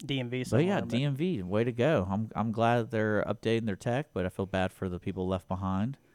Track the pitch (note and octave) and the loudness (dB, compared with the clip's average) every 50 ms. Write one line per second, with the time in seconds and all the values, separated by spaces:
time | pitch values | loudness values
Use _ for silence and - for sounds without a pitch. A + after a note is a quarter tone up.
0 | - C#3 C#3 C3 B2+ A#2+ B2 B2+ B2+ A2 G#2 A#2+ D#3+ F#3 G3+ D#3+ - A#2 A2+ A#2+ | -6 -4 -4 -2 -2 -2 -4 -4 -2 2 2 4 4 4 2 0 0 0 0 0
1 | C#3 D3 C#3 C3 D#3+ F#3+ F3 A2 F2+ F2 F#2+ G#2+ A#2 B2+ A#2 A#2+ A#2+ D3+ E3 B2+ | 0 0 0 0 -2 -2 -2 -2 -2 0 0 2 2 2 2 2 2 4 4 2
2 | F#2 F#2 F#2+ G#2 A2 G#2+ - E2 G#2+ A#2 G#2 A2+ A2+ A#2 A#2+ A#2+ A2+ A#2+ A2+ A2 | 2 0 0 -2 -2 -4 -4 -4 -2 -2 0 2 2 4 4 2 2 0 0 0
3 | A2 G#2+ G#2+ G2+ - - G#2 - - A2+ A2+ A#2 A2+ A2+ F#2+ - - A#2+ A#2 C3 | 2 2 2 2 0 0 -2 -2 0 0 0 2 0 -2 -4 -4 -2 -2 -2 -2
4 | D#3 - - G2 F2+ F#2 - - G2 F#2+ - F#2+ F#2 F#2 - - G2 F#2+ F2+ F2+ | -2 -4 -4 -2 -2 -2 -2 -4 -4 -2 0 0 0 -2 -2 -4 -4 -4 -4 -4
5 | - G2+ F2+ F#2+ F#2+ F#2 F#2+ F#2 - - F#2+ F#2 G2 F#2+ F#2+ F#2 G#2 B2 C#3 - | -6 -6 -4 -2 -2 0 -2 -2 -2 -4 -6 -4 -2 -2 0 0 0 -2 -4 -8
6 | _ _ _ | _ _ _